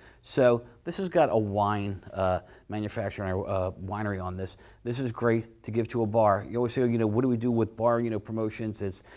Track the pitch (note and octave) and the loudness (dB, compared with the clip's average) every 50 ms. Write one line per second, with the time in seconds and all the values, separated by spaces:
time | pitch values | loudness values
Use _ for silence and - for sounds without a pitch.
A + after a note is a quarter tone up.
0 | - - - _ - - - C#3+ B2+ B2 A#2+ A#2+ - - - - - E3+ E3+ - | -20 -20 -20 _ -12 -4 2 4 6 6 4 4 -2 -10 -20 -12 -10 -8 -6 -4
1 | F#3+ F3 - E3+ D3 - F#2+ A2 G#2+ G2+ G2 G#2 G2+ G2+ G#2+ G2+ G2+ G2+ F#2+ - | -4 0 4 4 4 4 4 2 0 0 0 0 0 0 0 -2 -4 -6 -6 -8
2 | - - - G2 F#2+ F#2 F2+ F2 - - - - _ - G#2 G#2+ G#2+ G#2 - A#2 | -12 -10 -4 0 0 0 0 0 -4 -10 -20 -20 _ -10 -8 -6 -6 -6 -6 -6
3 | G2 F#2+ - - G2 F#2 F#2 G2 - - G2 F#2+ F2+ F#2 - - F#2+ F#2+ G2 G#2+ | -6 -6 -6 -6 -4 -2 -2 -2 -2 -2 -2 -2 -2 -4 -6 -8 -10 -8 -6 -4
4 | G#2+ G2+ G2 F#2 F2+ F#2 F#2 F#2+ F#2+ - - - - - - _ - A#2+ A#2+ C3+ | -4 -4 -4 -4 -6 -6 -6 -6 -8 -10 -10 -16 -20 -20 -20 _ -8 -6 -4 -4
5 | C3 A#2 A2+ - A#2 A#2 A2+ A#2 A2+ - - _ - A2 G#2+ A#2 A2+ - - A#2 | -4 -4 -4 0 2 2 2 2 0 -6 -18 _ -10 -4 -2 -2 -2 0 0 -2
6 | A2+ G#2 G#2+ A#2 G#2+ G#2 G2 G2+ G2+ - G#2+ A#2+ B2 A#2 - C3+ B2 A#2+ A#2 A2+ | 0 2 4 4 6 6 4 2 0 -4 -2 0 0 0 2 2 2 2 4 2
7 | A2+ G#2+ G#2 A#2+ C3 B2+ B2 A2 A#2+ B2 A#2 A2+ A2 A2 - - A2+ A#2+ A#2+ A#2 | 2 2 2 2 2 2 0 2 2 2 2 2 2 0 -2 0 2 2 2 2
8 | A#2+ A2+ A2 G2 - - A2 A2+ A2 A2 - - A2+ A2 G#2 - G#2 F#2+ F#2 - | 0 -2 -2 -4 -6 -6 -4 -2 -2 -4 -4 -4 -6 -6 -4 -4 -6 -6 -6 -8
9 | - - - | -14 -18 -20